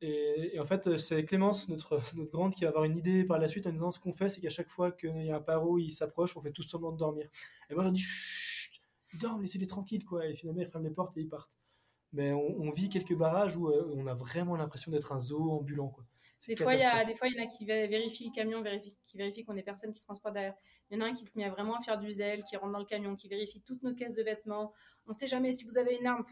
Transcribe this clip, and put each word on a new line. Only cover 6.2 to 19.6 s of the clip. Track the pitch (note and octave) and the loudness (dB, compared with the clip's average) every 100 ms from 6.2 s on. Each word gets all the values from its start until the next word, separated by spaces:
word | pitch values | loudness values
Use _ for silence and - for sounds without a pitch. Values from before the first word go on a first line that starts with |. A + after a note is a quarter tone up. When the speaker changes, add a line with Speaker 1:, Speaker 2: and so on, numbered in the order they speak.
| F3 D#3+ | 0 -2
Speaker 1:
on | |
fait | D3 | -8
tous | D3 | -6
semblant | - E3 E3 | -6 -6 -4
de | E3 | 0
dormir. » | D#3 D3+ D3 - - - - | 0 0 -6 -12 -18 -18 -6
Et | |
moi, | D#3 F#3 | 0 4
je | |
dis, « | F#3 F#3 | 4 4
Chut, | - - - - - - - _ _ _ | 2 2 2 2 2 0 -6 _ _ _
ils | E3 | -6
dorment, | A#3 A3 | -4 -2
laissez-les | F#3+ F#3+ F#3 | -4 -4 -4
tranquilles, | G3 G3 A3 - | -4 -4 -6 -4
quoi. » | F3 D#3+ | -2 -2
Et | D3+ | -4
finalement, | E3 E3+ | -4 -4
ils | F3 | -4
ferment | E3 D#3 | -4 -4
les | |
portes | D#3 F3+ D#3 | -2 -4 -4
et | |
ils | D#3+ | -6
partent. | D3+ - _ _ _ _ _ _ | -8 -12 _ _ _ _ _ _
Mais | C#3+ C#3+ | -2 2
on, | C#3+ D3 - | 2 0 0
on | D3+ | -2
vit | D3 G3 | 0 0
quelques | F#3 F#3 E3 | 0 0 2
barrages | D#3+ F3+ G3+ E3+ | 4 4 2 2
où, | E3 | 2
euh, | D3 E3 C#3+ | 4 2 -2
on | C3+ | -4
a | |
vraiment | B2 B2 E3 F3 E3 | -4 -4 -2 0 0
l'impression | D3+ C3+ - | -2 -6 -2
d'être | D3+ - | -2 -2
un | C3+ | -4
zoo | B2 D3+ D#3+ | -2 0 0
ambulant, | D3+ C#3+ C#3+ C#3 | 0 -2 -4 -4
quoi. | - - _ _ _ | -8 -18 _ _ _
C'est | - | -6
Speaker 2:
Des | A3 | 0
fois, | B3+ C4 | 4 6
il | |
y | |
a, | B3+ | 8
Speaker 1:
catastrophe. | A#3 A3 | 6 4
Speaker 2:
des | A3+ | 0
fois, | B3+ | -2
il | B3 | 0
y | |
en | |
a | A3+ | -4
qui | - G#3 | -6 -2
vé-, | A3 G#3 | 0 2
vérifient | A3 A3+ A3+ A#3 | 0 0 -4 -6
le | A3 | -2
camion, | A3 A3+ | -2 -2
vérifient, | G#3+ G3+ G3+ - _ | -2 -4 -6 -18 _
qui | G3 | -6
vérifient | G3+ G#3 A3+ | -6 -6 -8
qu'on | |
est | G3+ | -8